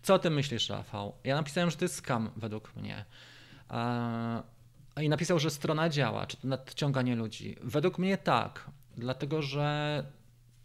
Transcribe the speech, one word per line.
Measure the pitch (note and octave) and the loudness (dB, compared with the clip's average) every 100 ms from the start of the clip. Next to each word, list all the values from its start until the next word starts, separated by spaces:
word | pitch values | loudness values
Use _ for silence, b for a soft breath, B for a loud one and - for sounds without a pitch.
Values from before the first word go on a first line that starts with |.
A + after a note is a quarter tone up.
"Co | - | 6
o | F#3+ | 6
tym | F3+ | 6
myślisz, | D3+ C3+ A2+ - | 2 2 0 -2
Rafał?" | G#2 G2+ G#2 G2+ - | -2 -6 -6 -6 -6
Ja | - C#3 | 0 0
napisałem, | D3 - F3 | 0 2 2
że | - | 2
to | F3+ | -2
jest | - | -2
scam | - B2 A2 - | -2 0 0 -4
według | A2 G#2+ - - | -6 -6 -10 -10
mnie. | G#2 G2+ G#2 B B B B B B | -8 -8 -12 B B B B B B
E, | A#2+ A#2+ A#2+ A#2+ A#2 A#2 A#2 - - - - - - | -4 0 0 -2 -2 -2 -4 -6 -18 -20 -20 -12 -2
i | D3+ | 2
napisał, | D3+ E3 F3 | 2 4 4
że | D#3 | 2
strona | - - D#3 E3 | 0 -2 2 2
działa, | D3 B2 G#2 G2 | 2 2 0 -4
czy | - | -6
nadciąganie | B2+ C3+ - - D3 C#3 B2 A#2 | -4 -4 -6 -2 0 2 2 0
ludzi. | A2+ - G2+ - | -2 -6 -10 -8
Według | B2+ C#3+ E3+ F3+ | -2 2 2 2
mnie | F#3+ F#3+ | 0 2
tak, | - B2+ G2+ - - - - - | 4 2 2 -8 -16 -18 -18 -8
dlatego | A#2+ B2+ C#3+ D#3 | -6 -4 -2 -2
że | C#3+ C3+ D3 D3 D3 D3 C#3+ - - - - - | 0 0 0 0 0 -2 -4 -12 -20 -20 -20 -20